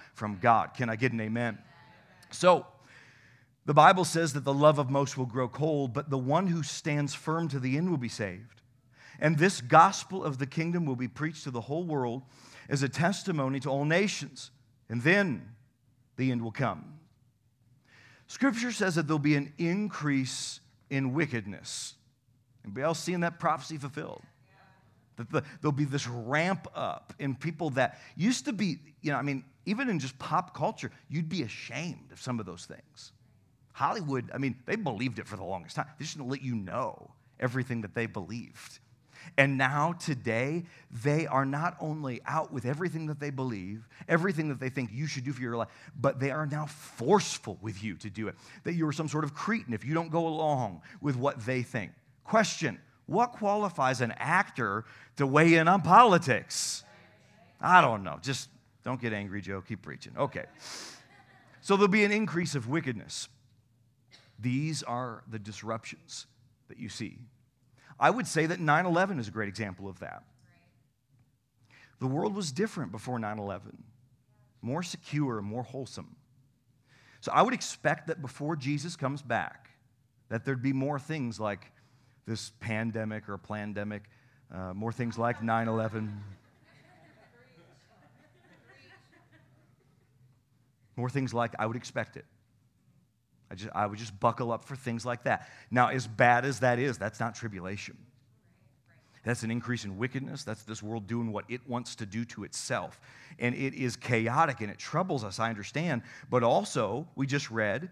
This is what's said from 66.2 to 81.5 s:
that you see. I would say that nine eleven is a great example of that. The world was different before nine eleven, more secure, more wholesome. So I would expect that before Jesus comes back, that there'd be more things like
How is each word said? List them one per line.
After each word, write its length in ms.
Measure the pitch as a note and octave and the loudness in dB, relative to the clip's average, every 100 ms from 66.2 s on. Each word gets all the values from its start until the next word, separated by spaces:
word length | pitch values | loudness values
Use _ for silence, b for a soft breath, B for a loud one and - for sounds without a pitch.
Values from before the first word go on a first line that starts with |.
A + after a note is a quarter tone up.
| - _ _ _ _ | -16 _ _ _ _
that 100 | A#2 | -12
you 120 | A2+ | -12
see. 280 | - G#2+ - A#2 _ _ _ _ _ B B | -8 -10 -10 -20 _ _ _ _ _ B B
I 120 | C#3+ | 4
would 160 | A#3 F#3 | 4 0
say 180 | D#3+ | 0
that 160 | D#3+ F3+ | 0 0
nine 240 | D3+ D3+ | 4 4
eleven 340 | F3+ E3+ G3 D#3+ | 4 2 2 0
is 100 | G#2 | -6
a 20 | |
great 180 | A2 G2+ | -4 -6
example 400 | G2 G#2 F2+ G2 | -4 -6 -6 -12
of 120 | F2+ | -10
that. 220 | D2+ - - _ _ _ _ _ _ _ _ _ _ _ _ _ _ b b b | -12 -12 -16 _ _ _ _ _ _ _ _ _ _ _ _ _ _ b b b
The 80 | C3 | -2
world 280 | C#3+ G#3+ | 0 0
was 180 | G3+ E3 | -2 -4
different 400 | B2+ A3 - G#2 | -2 -4 -4 -8
before 260 | G#2+ B2+ A#2+ | -8 -6 -4
nine 200 | G#2+ G#2+ | -4 -4
eleven, 460 | G2+ G2+ G2+ - - _ _ _ _ _ _ _ | -6 -8 -12 -20 -20 _ _ _ _ _ _ _
more 220 | A#2 D#3 | -6 -6
secure, 580 | F3 - - D3 C#3 A2 | -6 -12 -4 -2 0 -2
more 220 | G2+ A#2 | -6 -6
wholesome. 520 | A#2+ C3+ B2 - - - _ _ _ _ _ _ b b b b | -8 -10 -10 -12 -16 -20 _ _ _ _ _ _ b b b b
So 100 | - | 0
I 80 | C#3+ | 4
would 140 | A3 | 4
expect 540 | B3 - - D3+ E3 D#3+ | 2 -4 -2 -2 -2 -4
that 120 | D#3+ | -6
before 340 | B2+ - D3+ | -8 -6 -4
Jesus 420 | D#3 C3 D3 E3+ - | -2 -2 -2 -4 -4
comes 260 | C3+ C#3+ | -4 -4
back, 480 | C#3 A2 D2+ - - _ _ _ _ _ _ | -2 0 0 -8 -20 _ _ _ _ _ _
that 160 | A2 | -4
there'd 160 | C3+ B2+ | -2 0
be 140 | C3+ | 0
more 240 | C3+ C#3 C#3+ | 0 0 -2
things 420 | C#3 D#3 A#2+ G#2 | -4 -4 -4 -4
like 320 | G#2+ | -4